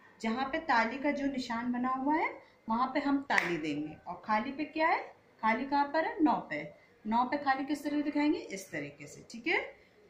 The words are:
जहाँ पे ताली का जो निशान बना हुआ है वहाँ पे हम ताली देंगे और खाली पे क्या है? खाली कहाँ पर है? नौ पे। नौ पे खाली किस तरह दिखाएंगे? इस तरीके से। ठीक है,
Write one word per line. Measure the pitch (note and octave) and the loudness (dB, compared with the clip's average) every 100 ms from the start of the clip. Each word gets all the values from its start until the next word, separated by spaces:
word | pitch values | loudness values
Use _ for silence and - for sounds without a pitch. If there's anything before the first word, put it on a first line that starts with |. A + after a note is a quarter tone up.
| - - | -20 -8
जहाँ | A3+ A#3+ | -4 -2
पे | C4+ D#4+ | -2 -2
ताली | D#4+ A#3+ A3+ C#4 | 2 2 2 0
का | D4 | -2
जो | C#4 C#4 | 0 -2
निशान | B3+ B3 A#3 B3 | -4 -4 -4 -2
बना | B3 B3+ | -2 0
हुआ | C4 C4+ | 0 0
है | D#4 A4 - - _ - | 2 0 -4 -16 _ -4
वहाँ | A3+ C4 | 0 0
पे | D4 | 0
हम | C#4+ C#4 | 2 2
ताली | - G3+ F3 E3+ | 2 2 2 0
देंगे | D#3 D3 D3+ - - | -2 -2 -4 -8 -10
और | F3+ | -8
खाली | - A3 B3+ | 0 0 0
पे | C#4 | -4
क्या | D4+ D#4 D#4+ | -4 2 2
है? | G#4 - - _ - | 2 -2 -14 _ -2
खाली | A3 A#3 | 0 0
कहाँ | C#4 C#4+ C#4+ | 2 0 2
पर | D#4+ | 2
है? | F#4+ A#4 | 0 4
नौ | D4+ F#3+ - | 4 4 -2
पे। | D3+ - - - _ G#3+ | -6 -6 -14 -20 _ 0
नौ | A3+ | 2
पे | B3+ D4 | 2 2
खाली | C#4 C4+ | 2 2
किस | C#4 C#4+ | 0 -2
तरह | D4 D4 | 0 0
दिखाएंगे? | D4 D4 D4 E4 | 0 2 2 2
इस | - F#3+ - | -2 -10 -8
तरीके | D#3+ C#3+ - C#3+ | -8 -8 -10 -16
से। | C#3+ - | -16 -16
ठीक | A#3 D#4+ | -8 -2
है, | G#4 C5+ - _ _ - | 0 -2 -10 _ _ -20